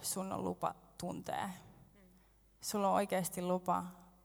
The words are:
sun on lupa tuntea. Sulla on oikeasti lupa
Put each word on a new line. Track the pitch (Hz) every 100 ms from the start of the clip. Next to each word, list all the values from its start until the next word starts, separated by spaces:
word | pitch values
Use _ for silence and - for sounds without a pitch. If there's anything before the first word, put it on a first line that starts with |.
sun | - 196 190
on | 196
lupa | 185 180 - - - -
tuntea. | 175 - - - 202 185 - - - - - - - _ _ _
Sulla | - 214 196
on | 185
oikeasti | 202 190 170 -
lupa | 180 180 180 180 180 - - -